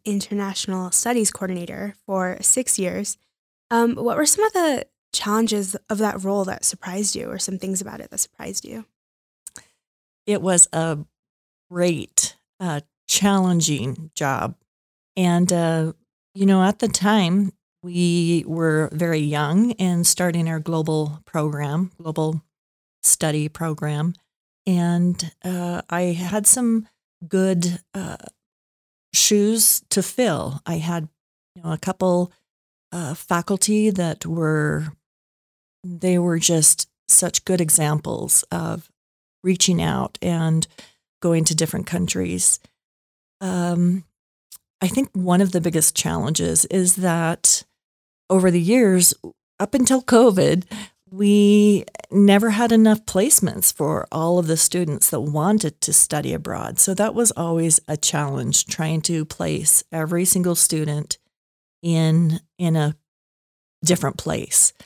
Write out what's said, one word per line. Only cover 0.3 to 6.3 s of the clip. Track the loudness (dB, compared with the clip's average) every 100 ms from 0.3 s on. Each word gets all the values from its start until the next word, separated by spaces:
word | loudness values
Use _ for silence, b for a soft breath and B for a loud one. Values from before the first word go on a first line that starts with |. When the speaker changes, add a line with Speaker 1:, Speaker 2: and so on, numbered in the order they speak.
| -6 -6 -6 -6 -6 -2
Speaker 1:
Studies | -2 0 0 -2
Coordinator | -4 -6 -8 -10 -10 -12 -12 -6
for | -4 -4 -2
six | 0 0 0 -2
years. | -4 -6 -8 -10 _ _ _ _ -2
Um, | 0 2 0
what | -2 0
were | 0
some | 2 0
of |
the | 2 0 0 -6 _ _
challenges | -6 -2 0 0 -2 -4 -8 -6
of | -2
that | -2 -2
role | -4